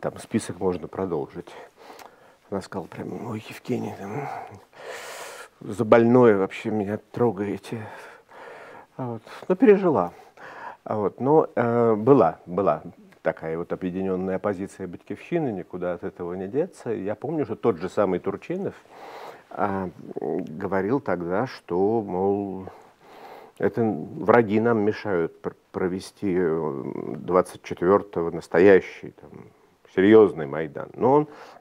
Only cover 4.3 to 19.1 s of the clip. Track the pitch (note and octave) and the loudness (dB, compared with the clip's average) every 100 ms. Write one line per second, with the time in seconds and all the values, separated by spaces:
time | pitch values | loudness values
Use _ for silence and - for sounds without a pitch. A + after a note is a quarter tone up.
4.3 | - - G2+ _ - - - - - - | -12 -14 -20 _ -20 -16 -14 -14 -16 -16
5.3 | - - - - G2+ G#2+ A#2 A#2 B2 A#2+ | -18 -20 -16 -10 -2 6 6 8 8 8
6.3 | G2+ F#2+ - A#2 G#2+ G2 G#2 _ - A#2+ | 6 2 -4 -4 -4 -2 -4 _ -2 0
7.3 | F#2+ G2+ G2 - A#2 G#2+ - - - _ | 0 -4 -6 -10 -12 -12 -16 -20 -20 _
8.3 | - - - - - - - B2+ A2+ - | -20 -20 -20 -20 -20 -20 -10 -10 -10 -14
9.3 | - - F#3 C4 G3+ F3+ A#2+ F2 - - | -10 -2 4 8 8 6 2 0 -4 -20
10.3 | - - - - - - G#2+ G2 - B2+ | -20 -20 -16 -16 -14 -8 -2 -2 -2 2
11.3 | D#3 - - A#2 A#2+ A#2 G#2+ A2+ C#3 E2 | 4 4 0 0 2 2 2 6 6 6
12.3 | E2 - F2+ F#2+ D#2 E2+ - - _ E2+ | 0 -8 -2 0 0 -4 -20 -20 _ -6
13.3 | D#2+ D#2+ D#2+ E2+ E2+ F#2 F2+ F#2+ F#2 F#2 | -4 -6 -8 -6 -6 -6 -4 -4 -4 -4
14.3 | F#2 G#2 F#2 F#2+ - F#2+ E2+ - G#2 - | -4 -4 -6 -8 -10 -12 -12 -14 -14 -6
15.3 | E3+ D3 G2 E2 F#2 F2+ F2 G2 - F2 | -4 -4 -6 -10 -8 -6 -6 -8 -10 -10
16.3 | F#2 F#2+ B2 E3+ - B2 G#2 F#2+ G#2+ B2 | -8 -6 -4 -6 -6 -8 -6 -6 -8 -6
17.3 | D#3+ C3+ G#2+ A#2+ F2 F2+ - G2 F2+ - | -6 -6 -2 -2 -2 -4 0 0 0 -4
18.3 | F#2 - F3+ F3+ - - - - | -8 -8 -6 -6 -10 -20 -20 -20